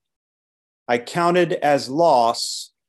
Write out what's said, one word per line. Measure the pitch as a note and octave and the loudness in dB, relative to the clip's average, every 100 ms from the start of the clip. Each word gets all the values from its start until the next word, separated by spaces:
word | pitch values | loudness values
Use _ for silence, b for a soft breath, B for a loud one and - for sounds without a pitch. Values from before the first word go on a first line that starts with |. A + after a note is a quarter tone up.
| _ _ _ _ _ _ _ _ - | _ _ _ _ _ _ _ _ -4
I | B2 | -4
counted | - F3 F3 F3+ E3+ | -4 -2 2 2 0
as | F3+ D3 C#3 A#2+ | 0 0 0 -2
loss | C#3+ E3+ C3 A#2 A#2 - - - _ | 0 2 4 2 -2 -6 -10 -16 _